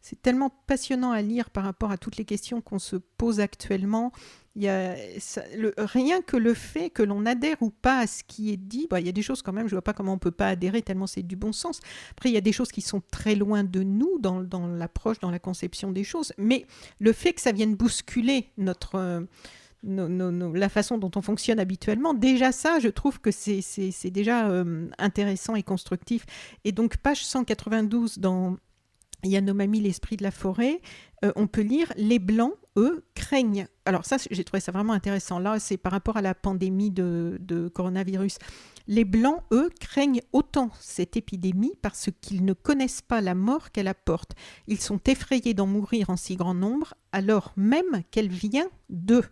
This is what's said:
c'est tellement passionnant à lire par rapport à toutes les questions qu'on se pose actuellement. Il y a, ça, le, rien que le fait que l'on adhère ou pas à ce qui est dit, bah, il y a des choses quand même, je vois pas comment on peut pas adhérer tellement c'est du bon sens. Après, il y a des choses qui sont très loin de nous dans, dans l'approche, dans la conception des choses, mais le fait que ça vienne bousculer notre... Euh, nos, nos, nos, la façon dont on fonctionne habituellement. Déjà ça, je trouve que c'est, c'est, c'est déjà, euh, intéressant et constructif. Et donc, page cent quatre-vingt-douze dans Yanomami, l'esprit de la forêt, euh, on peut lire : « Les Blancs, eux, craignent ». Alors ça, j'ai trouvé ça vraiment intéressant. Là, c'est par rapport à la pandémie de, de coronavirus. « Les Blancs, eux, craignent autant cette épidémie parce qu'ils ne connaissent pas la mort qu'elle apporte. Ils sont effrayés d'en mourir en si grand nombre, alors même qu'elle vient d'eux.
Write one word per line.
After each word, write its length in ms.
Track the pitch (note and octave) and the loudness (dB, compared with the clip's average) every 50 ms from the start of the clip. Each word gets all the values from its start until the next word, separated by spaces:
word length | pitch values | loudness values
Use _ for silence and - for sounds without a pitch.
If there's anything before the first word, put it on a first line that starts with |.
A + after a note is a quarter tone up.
c'est 200 | _ - - - | _ -18 -18 -2
tellement 300 | _ B3+ B3 B3+ C#4 C4+ - _ _ | _ 2 2 2 0 -2 -4 _ _
passionnant 460 | - C#4 C4+ - - C4+ B3+ B3 B3+ | -2 -2 -2 0 -2 -2 -2 0 0
à 100 | A#3+ A3 | 0 0
lire 280 | G#3 G#3 A3+ A#3+ A#3 - | 0 -2 -2 -2 -4 -4
par 120 | _ G3+ F#3+ | _ -4 -4
rapport 280 | G3 F#3 _ A3+ G#3 | -4 -4 _ -4 -4
à 60 | G3+ F#3 | -4 -4
toutes 200 | - - - - | -6 -10 -8 -8
les 80 | A3 | -6
questions 340 | - G#3 G3+ - - B3 A#3 | -6 -6 -6 -6 -6 -8 -8
qu'on 200 | A3+ - - G3 | -8 -6 -8 -8
se 160 | - - - F#3 - _ _ _ | -6 -6 -8 -8 -8 _ _ _
pose 220 | A#3 A#3 A3+ G#3 | -2 0 2 2
actuellement. 720 | G#3 G3 - _ - - G3+ F#3+ F#3 G3+ G#3+ A3 A#3 B3 - - - - - - _ _ _ | 0 -2 -2 _ -6 -4 -2 -2 0 0 0 0 0 -2 -6 -10 -20 -20 -20 -20 _ _ _
Il 80 | G#3+ G3+ | -2 0
y 60 | G3 | 0
a, 260 | F#3+ F#3+ F#3 F#3 F3+ - G#2+ F#2 F2 - | 0 0 -2 -4 -6 -8 -12 -12 -12 -12
ça, 240 | - - - - - - - | -12 -10 -10 -10 -10 -10 -8
le, 200 | G#3+ A3 G#3+ - - | -2 -2 -2 0 -2
rien 460 | G#3+ G#3 - B3+ B3+ C#4+ F4 F#4 F4 | -4 0 2 2 2 4 2 0 0
que 120 | - - | 0 0
le 200 | B3 A3 A#3 A#3 | 2 4 4 2
fait 340 | - - - - D#4 E4+ F4 | 2 -2 -8 -6 -6 -6 -6
que 140 | _ - G#3+ | _ 2 2
l'on 240 | G3+ G3+ G3+ G#3 A3+ | 2 2 0 0 0
adhère 300 | B3 A#3+ B3 D4+ D#4+ - | 0 0 0 0 0 0
ou 80 | A#3 A3 | -2 -2
pas 300 | - _ - A#3+ C4 C4 | -2 _ 2 2 4 4
à 80 | A#3 G#3 | 2 0
ce 160 | - - - | -2 -8 -14
qui 280 | _ - - G#3+ G#3+ | _ -10 -6 -4 -4
est 60 | G#3 F#3+ | -4 -4
dit, 300 | F#3+ F#3+ A3 B3 D#4 E4+ | -6 -8 -6 -6 -4 0
bah, 100 | - F3+ | 0 0
il 60 | E3+ | 0
y 40 | F3 | 0
a 20 | |
des 100 | F3+ G3 | -2 -2
choses 220 | G#3 - C4+ B3 - | -2 -2 -4 -4 -4
quand 100 | - F#3 | -6 -4
même, 140 | G#3 A3+ A3 | -4 -4 -2
je 80 | G3+ | -2
vois 80 | F3+ - | -2 -2
pas 100 | - G#3 | -2 -4
comment 200 | - G3 F#3+ F#3+ | -2 -2 -2 -2
on 40 | F#3 | 0
peut 140 | - F3 | -2 -2
pas 160 | E3+ _ G3+ G3 | 0 _ 0 0
adhérer 340 | F#3+ F3 F#3 F#3 G3 A#3 | 0 0 -2 0 0 0
tellement 240 | A3+ - F#3+ F#3+ F#3+ | -2 -2 -4 -4 -4
c'est 160 | F#3+ - - | -4 -6 -8
du 140 | F#3 F3 F#3+ | -8 -8 -8
bon 160 | F#3+ G#3 G#3+ G#3+ | -6 -4 -4 -4
sens. 260 | - - E4+ E4 - - - - - - - - | -4 -6 -8 -8 -8 -12 -18 -18 -18 -18 -18 -18
Après, 160 | - - C4 | -2 0 2
il 40 | A#3 | 2
y 40 | G#3+ | 4
a 20 | |
des 100 | F#3+ A3 | 4 2
choses 200 | G#3 - B3+ - | 2 2 -2 -4
qui 100 | - - | -4 -8
sont 220 | G3+ - - G3+ - _ | -6 -4 -4 -4 -6 _
très 240 | - - - A3 G#3+ | -12 -4 0 0 2
loin 280 | G3+ G3+ G3+ G#3+ G#3 G3+ | 2 2 2 2 2 0
de 200 | F#3+ F3+ F#3 F#3+ | 0 0 -2 0
nous 340 | F#3+ G3 G#3 C4 F4 F#4+ E4 | 2 2 2 2 2 0 0
dans, 240 | A3+ F#3+ F#3 F#3 | 0 -2 -2 -2
dans 240 | F#3 F3+ F3+ F#3 F3 | -4 -6 -6 -6 -4
l'approche, 540 | F3 F3 E3+ E3+ E3+ _ - - A3 A3 - | -4 -4 -4 -6 -6 _ -4 -2 -2 -4 -2
dans 100 | - F3+ | -4 -4
la 80 | F3 F3+ | -4 -4
conception 540 | - F#3+ F#3 - - F3+ - - - G3 | -4 -6 -6 -6 -6 -8 -8 -6 -6 -4
des 120 | F#3 F#3+ G3+ | -4 -4 -4
choses, 300 | - - E4+ D#4 - - - | -4 -4 -6 -6 -6 -6 -2
mais 260 | G3 A3 B3+ C#4 C4+ _ - - - - - _ | 2 2 2 2 0 _ -20 -20 -20 -20 -12 _
le 160 | G3+ A3 A3 | 4 4 4
fait 200 | - - F4 E4+ | 4 2 0 0
que 80 | - | 2
ça 100 | - B3 | 0 0
vienne 240 | G#3+ G3 A3 A3 G#3+ | 2 2 2 2 2
bousculer 720 | F#3+ A3+ A#3+ - - - - - B3 A3+ B3 C#4 C4 - _ _ - | 2 2 0 0 0 -8 -4 -2 0 2 4 2 2 0 _ _ -2
notre... 380 | G3 F#3+ F3+ - - - - | -2 -2 -2 -4 -8 -6 -4
Euh, 260 | F#3+ F#3+ F3+ F3 E3+ E3+ F#3+ _ - - - - - - _ _ _ - G#3 | -4 -2 -2 -2 -4 -6 -8 _ -20 -20 -20 -20 -20 -20 _ _ _ -8 -6
nos, 200 | F#3+ G3 F#3 D#3+ | -4 -2 -2 -2
nos, 240 | F3 F3+ F#3 F3+ | -2 0 0 0
nos, 220 | F3 F3 F3+ F3 D#3+ | -2 -2 -2 -2 0
la 160 | F3+ G3+ G3 | 0 0 2
façon 280 | - G#3+ G#3 - B3 A3+ | 2 2 0 2 0 -2
dont 140 | G3 F#3 - | -2 -2 -4
on 60 | G3+ | -4
fonctionne 380 | F#3 - G#3 - - - A3+ A3+ | -2 -2 -2 -2 2 0 2 2
habituellement. 540 | F#3+ F#3+ F#3+ - - - G#3+ A3 C#4 E4 D4+ | 2 -2 -2 -4 -2 -2 0 2 2 0 2
Déjà 380 | A#3 G3+ C4 C4 B3 C4 C4 | 4 4 4 6 6 4 4
ça, 280 | B3+ - - D4+ E4+ D#4+ | 2 2 2 2 2 4
je 100 | A#3 A3 | 4 2
trouve 300 | G3+ - - C#4+ C4 - | 0 2 0 -2 -2 0
que 120 | _ A3 | _ -2
c'est, 300 | G3 - - - G#3 G3 | 0 0 -2 -2 -2 -2
c'est, 300 | F#3 - - - G3 F#3+ | -2 -6 -6 -4 -4 -4
c'est 200 | F3+ - - F#3 | -4 -4 -6 -4
déjà, 380 | F#3 G3 G#3 A3 A#3+ A#3+ A3 G#3 | -2 0 2 2 2 2 2 2
euh, 380 | F#3 F3+ F3+ E3+ E3+ D#3+ E3 - - - | 2 2 0 0 -2 -4 -6 -8 -6 0
intéressant 560 | - G3+ - - G3+ G3+ F#3+ F#3+ - - A3+ | 0 0 2 2 0 0 0 -2 -4 -2 -2
et 80 | G#3+ F#3+ | -2 0
constructif. 640 | - G3 F#3 - - - F3 - - A#3 A#3 - - - - - - - - _ | -2 -4 -4 -2 -4 -6 -6 -2 -2 -2 -2 -2 -6 -18 -18 -18 -18 -20 -4 _
Et 60 | G3+ | -2
donc, 260 | G3 G3 A3+ A#3 - - | 0 2 0 0 0 0
page 280 | - C#4 D4 C#4 - | 2 2 2 2 -2
cent 180 | - - C4+ B3 | -4 -2 -2 0
quatre-vingt-douze 760 | - A3 - - A3 G#3+ A3 A3 G#3 G#3+ A#3+ A#3 A3 - - | 0 -2 -2 0 -2 0 2 2 2 2 0 0 0 -2 0
dans 380 | F3+ F#3 F#3 F#3 F#3 F#3 F#3 - _ _ _ _ _ _ _ _ _ _ - _ - | 0 2 2 2 0 0 -2 -4 _ _ _ _ _ _ _ _ _ _ -18 _ -2
Yanomami, 560 | F#3 F#3+ G3 G3 G3 G3 G3+ G3 G3+ G#3+ A3 | 2 2 2 2 2 2 2 2 2 2 2
l'esprit 360 | G#3 G3+ F3+ - - - A3 | 2 0 0 -2 -4 -6 -6
de 80 | F#3+ G3+ | -4 -4
la 80 | G3 | -4
forêt, 480 | F#3+ - - F#3+ F#3+ A3 A#3+ C4 D4+ F4+ - - - - - _ _ _ - | -4 -2 -4 -4 0 2 2 2 0 -2 -6 -12 -20 -20 -20 _ _ _ 0
euh, 60 | G3+ G#3+ | 0 2
on 120 | - G#3+ G3 | 2 0 0
peut 140 | - D3+ | 2 0
lire : « 300 | D3 G3+ B3+ D4+ E4 E4 - - | 2 2 4 2 2 0 0 0
Les 220 | G#3 G#3+ A#3+ A#3+ | 2 4 4 4
Blancs, 340 | F#3 F3+ G#3+ A3 A#3 C4 G4 - - _ _ G3+ | 4 4 4 4 4 2 0 -4 -12 _ _ 4
eux, 260 | G#3+ C4+ E4+ D#4 - _ _ | 4 4 4 0 -6 _ _
craignent ». 500 | - - - - C4+ B3+ A3 G3+ G3+ F#3+ - _ _ _ | -10 -4 2 2 4 4 4 2 0 -2 -6 _ _ _
Alors 200 | - F#3+ E3 E3+ | 0 0 0 0
ça, 120 | - C4+ C4+ - - | 0 -2 -2 -2 -4
j'ai 140 | F3+ F3+ F#3+ | -4 -4 -4
trouvé 160 | - - G3 | -2 -2 -4
ça 120 | - - | -2 -2
vraiment 220 | F3+ F#3+ G#3 A3 A3+ | -2 -2 0 2 0
intéressant. 460 | G3 - G#3 G3+ G3 - - F3+ F3 | 0 0 0 -2 -2 -4 -4 -6 -4
Là, 180 | F3+ G3+ A3 G#3+ | -2 -2 -2 -2
c'est 200 | G#3 - G3+ F#3 | -2 -2 -4 -2
par 140 | _ F#3 | _ -2
rapport 260 | F3+ G3 - - A3 A3 | -2 0 0 0 -2 0
à 40 | |
la 140 | G3 F#3+ F#3 | 0 0 -2
pandémie 560 | _ - G#3 F#3+ F#3 F#3 F#3+ F#3+ F#3+ G#3 G#3+ | _ -2 -2 0 0 0 0 2 2 2 0
de, 460 | F#3 F#3 F3+ F3 E3+ E3+ E3+ E3+ F#3 F#3 | 0 0 0 0 0 0 -2 -2 -4 -6
de 280 | F3+ F#3 E3+ E3+ E3+ F3 | -6 -4 -2 -2 -2 -4
coronavirus. « 720 | - - F#3 F#3 F#3 F#3+ G3 F3+ F#3+ F#3+ F#3+ G3+ - - - - - - - - - - _ - | -4 -4 -2 -2 0 -2 -2 -2 -2 -2 -2 -2 -4 -6 -14 -18 -20 -20 -20 -20 -20 -20 _ 0
Les 160 | G#3 A3+ A3+ | 2 2 4
Blancs, 380 | F#3+ F#3 A3+ A3+ C4+ D#4 F4 - - | 4 4 4 4 4 2 2 0 2
eux, 180 | A3 A#3+ D4 F4 - - | 4 4 4 2 -2 -6
craignent 420 | - - - - C4+ C#4+ C4 A#3+ - _ - | -16 -4 0 2 4 4 2 2 0 _ 2
autant 360 | B3+ D4 - - D4 C4 A3+ - - | 2 2 4 2 0 0 0 -4 -10
cette 380 | - - - - F3+ F3+ - A#3 | -16 -12 -4 -4 -4 -2 -2 -4
épidémie 560 | G#3+ - - F#3 F3 F#3 F#3 F#3 G#3+ C#4 G4 _ | -4 -4 -8 -2 -2 0 2 2 0 0 -2 _
parce 280 | - G#3 - - - - F#3 _ | -6 -6 -6 -4 -6 -6 -6 _
qu'ils 240 | - - G3+ F#3 F#3 | -10 -6 -2 0 2
ne 80 | F#3+ G3 | 2 2
connaissent 480 | - _ - D4 C#4 C4 B3+ - - | 0 _ 2 4 4 2 0 -2 -6
pas 180 | - _ A#3+ A3+ | -4 _ 0 0
la 140 | G#3 F#3 F3+ | 2 0 0
mort 380 | F#3 F#3+ A3 C4 D#4 - - | 0 2 2 0 0 -2 -6
qu'elle 160 | _ - G3 F#3+ | _ -2 -2 -2
apporte. 460 | F#3+ _ _ - D#3+ E3+ - _ - - - - - - _ - | -4 _ _ -2 -2 -2 -2 _ -16 -18 -18 -20 -20 -20 _ -4
Ils 120 | G#3+ G3 | -4 -4
sont 200 | - - G3+ G3+ - - | -2 -4 -4 0 4 2
effrayés 480 | C4+ C4 - - C4+ B3+ B3 A#3+ A3+ | 2 2 2 0 0 0 2 0 0
d'en 100 | F#3+ G3 | 2 2
mourir 440 | F#3+ G3 G#3 G3+ - - A#3 G3+ - | 2 2 0 0 0 0 0 0 0
en 60 | F#3 | -2
si 200 | E3+ - - F#3+ | -4 -2 -6 -4
grand 180 | F3+ F3 F3 F#3 | -2 -2 -2 0
nombre, 400 | F3+ F#3 G#3 A#3+ C#4+ D#4+ - - _ _ _ | 0 0 0 0 0 -2 -4 -8 _ _ _
alors 420 | - G3 F#3+ G3 A3 G#3 - - - - | -4 -2 2 4 2 2 2 -2 -2 2
même 460 | G3 G#3+ B3+ D#4 F#4 F#4 D4 G3 E3+ _ | 4 4 4 4 4 2 0 -2 -4 _
qu'elle 180 | - A3+ G#3+ G3 | 0 0 0 0
vient 400 | F3+ F3+ - G#3 G#3 C4+ E4 F#4+ - - _ _ | -2 -2 -4 0 0 0 0 -2 -6 -14 _ _
d'eux. 360 | F#3+ F3 E3+ F#3+ A#3 B3 A3 - | -10 -8 2 4 6 6 6 2